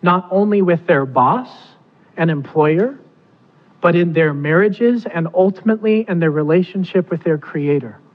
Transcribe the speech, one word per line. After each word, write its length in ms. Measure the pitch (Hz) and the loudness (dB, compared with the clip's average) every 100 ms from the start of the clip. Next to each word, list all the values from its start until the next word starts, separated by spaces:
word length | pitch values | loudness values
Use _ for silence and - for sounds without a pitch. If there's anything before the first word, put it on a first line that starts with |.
not 260 | 175 185 185 | 2 0 0
only 300 | 190 208 208 | -2 2 2
with 260 | 185 170 170 | 2 0 2
their 180 | 156 135 | 0 0
boss 440 | 127 131 226 254 - - _ _ _ _ - | 0 2 0 -6 -18 -20 _ _ _ _ -4
and 140 | 165 | -2
employer, 640 | 151 139 160 151 160 233 277 - _ _ _ _ _ _ _ | -2 -4 0 2 2 0 -4 -20 _ _ _ _ _ _ _
but 160 | 175 175 | 0 2
in 180 | 170 | 0
their 200 | 160 156 | 2 0
marriages 720 | 143 147 165 208 196 240 240 214 | 0 0 2 2 2 0 0 -4
and 220 | 170 165 180 | -6 -4 0
ultimately 680 | 190 190 220 220 214 214 226 | 0 0 -2 -2 0 0 0
in 120 | 175 | 0
their 120 | 165 | 0
relationship 800 | 151 151 170 185 196 180 190 175 | 0 0 0 0 -4 -2 -2 -2
with 120 | 165 | -4
their 140 | 175 151 | -2 -4
Creator. 640 | - 160 143 143 123 107 _ | -4 -6 -2 -2 -4 -18 _